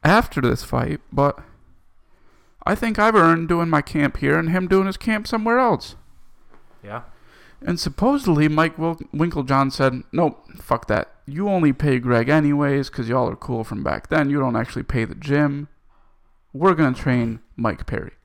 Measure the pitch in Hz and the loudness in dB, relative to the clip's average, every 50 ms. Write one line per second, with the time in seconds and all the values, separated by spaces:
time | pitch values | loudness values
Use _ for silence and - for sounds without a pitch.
0 | - 147 185 226 240 - - 147 123 123 123 127 - - - 123 123 113 - - | 4 4 4 4 2 0 -4 -2 0 0 -2 -2 -6 -6 -4 -4 -4 -4 -6 -8
1 | _ - - 139 143 143 - - - - - _ - - - - _ - _ - | _ -8 -2 0 0 0 0 -4 -14 -20 -20 _ -20 -20 -20 -20 _ -20 _ -20
2 | _ _ - _ _ - _ _ _ _ _ _ - - 202 - 254 226 220 - | _ _ -20 _ _ -20 _ _ _ _ _ _ -2 -2 -2 0 -2 -4 2 2
3 | 208 226 220 208 165 165 165 165 165 160 175 170 170 165 160 147 - - - 156 | 2 6 6 6 6 6 4 2 2 0 0 0 2 2 0 0 -2 -2 -2 0
4 | 147 139 - - 143 139 147 165 165 160 170 185 185 170 190 190 190 196 190 - | 0 0 -2 -2 0 2 2 2 0 0 -2 -2 0 2 2 2 2 0 -4 -4
5 | - 226 220 214 214 - - 220 214 233 233 247 262 233 180 - - - - - | -4 -2 -2 -2 -4 -4 -6 -2 0 0 2 2 2 2 0 -2 -4 -12 -18 -20
6 | - - - - - - - - - - - - - - - - - 101 107 123 | -20 -20 -20 -20 -20 -20 -20 -20 -20 -20 -20 -20 -20 -20 -20 -20 -16 -12 -12 -12
7 | - - - - - - - - - - - - - - 175 165 - - - - | -12 -14 -20 -20 -20 -20 -20 -20 -20 -20 -20 -12 -6 -6 -6 -4 -4 -8 -2 0
8 | 202 254 285 277 269 185 160 147 151 151 151 151 160 160 - - 160 165 165 - | 2 2 2 2 2 2 4 4 4 4 4 2 0 0 0 -4 -4 -4 -4 -6
9 | - - - 147 160 175 160 156 135 131 139 135 135 135 131 - 135 135 123 127 | -12 -10 -2 -2 -2 0 0 -4 -2 0 2 2 2 0 0 2 2 2 2 0
10 | - - - 123 - - - - _ - - 87 - - 120 117 - - 107 - | -10 -6 -2 0 0 0 -2 -6 _ -20 -20 -20 -4 -4 -4 -4 0 -2 -2 -2
11 | - - - _ _ - 139 160 196 208 196 180 160 147 135 - 147 147 131 123 | -2 -6 -12 _ _ -12 -8 -4 -2 0 0 2 2 2 2 2 0 0 0 0
12 | 120 123 123 117 117 127 147 156 151 143 143 143 147 143 139 139 135 - - - | 0 2 2 2 2 4 2 4 4 2 2 2 0 0 0 -2 -2 -4 -6 -8
13 | 120 113 120 131 123 85 - - - - 127 113 113 - - 104 - - - - | -4 -2 0 0 0 -2 -4 -8 -8 -6 -6 -6 -6 -6 -8 -6 -4 -4 -4 -6
14 | - - 160 156 147 139 139 147 135 127 117 117 117 - - 120 117 - - 127 | -4 -2 0 0 2 2 0 0 0 0 0 -2 -4 -4 -6 -10 -6 -4 -2 -2
15 | 113 - - - 151 143 139 147 147 143 143 143 147 - - _ _ - _ _ | -2 -4 -6 -12 -4 0 2 2 2 2 0 -4 -10 -12 -16 _ _ -20 _ _
16 | _ _ _ _ _ _ _ _ _ _ - 135 165 190 180 160 160 131 127 - | _ _ _ _ _ _ _ _ _ _ -6 2 2 2 4 4 2 2 0 -2
17 | - 127 123 123 117 113 113 113 - _ - - 117 110 78 - - - - - | -2 0 0 0 0 -2 -6 -10 -14 _ -8 -4 -4 -4 -2 -4 -8 -8 -6 -8
18 | - - - _ _ | -8 -10 -16 _ _